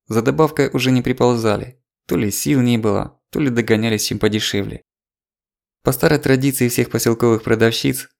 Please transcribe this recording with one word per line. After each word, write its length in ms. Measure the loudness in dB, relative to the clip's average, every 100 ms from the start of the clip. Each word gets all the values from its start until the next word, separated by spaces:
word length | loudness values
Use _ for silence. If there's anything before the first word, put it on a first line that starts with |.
| -6
За 140 | -2
добавкой 480 | 0 0 0 0 -2
уже 180 | 0 0
не 100 | 2
приползали. 800 | 0 0 2 2 0 -2 -4 -16 _ _ -4
То 100 | -2
ли 140 | -2
сил 300 | -2 0 2
не 160 | 2 2
было, 440 | 0 -2 -4 _ _
то 100 | -2
ли 100 | 0
догонялись 560 | 0 2 2 2 -2 -2
чем 140 | -2
подешевле. 600 | -2 -2 -2 -4 -6 -10 _ _ _ _ _ _ _ _ _ _
По 80 | -4
старой 280 | 0 2 2
традиции 480 | 2 2 0 0 -2
всех 220 | 0 -2
посёлковых 540 | -2 0 2 2 2
продавщиц, 640 | 2 2 2 0 -2 -4 -8